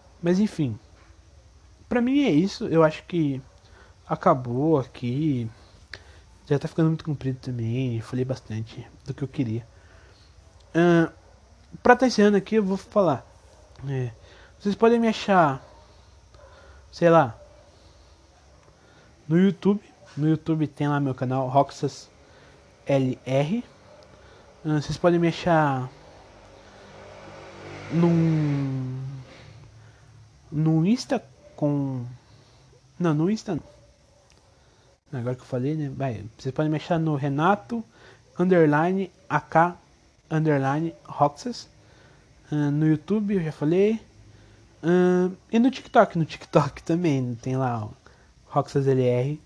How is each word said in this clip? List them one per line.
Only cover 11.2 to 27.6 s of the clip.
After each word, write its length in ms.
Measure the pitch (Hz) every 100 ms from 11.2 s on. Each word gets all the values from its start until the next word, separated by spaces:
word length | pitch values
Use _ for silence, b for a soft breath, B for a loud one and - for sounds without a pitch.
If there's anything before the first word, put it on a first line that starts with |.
| - - _ - _ -
pra 140 | - 240
tá 100 | 254
encerrando 300 | 220 208 202
aqui, 200 | 190 220
eu 60 |
vou 140 | 190 190
falar. 500 | - 208 180 131 - - - - - - 131
É, 240 | 135 123 113 b b b b
vocês 160 | 202
podem 260 | 190 226 233
me 80 | 226
achar, 560 | 214 - 185 151 135 - - - - - - - b b b b b b
sei 160 | - 170
lá, 260 | 165 131 - - - - - - - - - _ _ _ - - _ b b b b -
no 120 | 165
YouTube. 440 | 196 190 190 208 - _ - -
No 100 | 156
YouTube 380 | 156 160 160 151
tem 200 | - 147
lá 140 | 147
meu 140 | 139
canal, 340 | 131 127 131 131
Roxas 640 | 139 139 - 139 - - _ b b b b b _
L 340 | - 139 131 123
R. 400 | - 135 143 226 - - - - - B B B B -
Ahn, 200 | 156 151
vocês 160 | 139 151
podem 200 | 175 170
me 100 | 170
achar 600 | 160 180 160 151 131 131 - - - - - - - - - - - - - - - - -